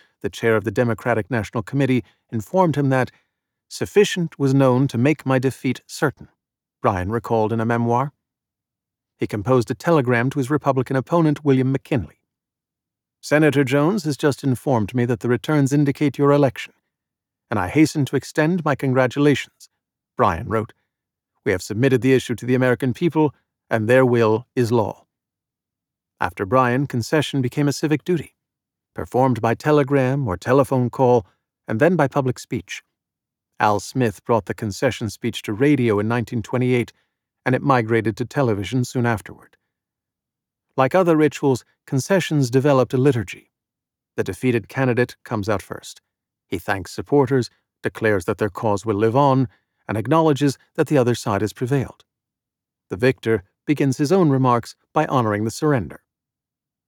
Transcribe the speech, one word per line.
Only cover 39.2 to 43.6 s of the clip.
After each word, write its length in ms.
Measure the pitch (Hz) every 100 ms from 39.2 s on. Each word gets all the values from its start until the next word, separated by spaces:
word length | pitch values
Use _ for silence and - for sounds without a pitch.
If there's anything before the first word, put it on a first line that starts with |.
| - - - _ _ _ _ _ _ _ _ _ _ _ _ -
Like 180 | 131
other 220 | 180 175 156
rituals, 480 | 151 - 143 123 - _ -
concessions 640 | 139 - 196 - 151 127
developed 420 | 131 147 135 123
a 60 | 131
liturgy. 520 | 139 120 95 - _ _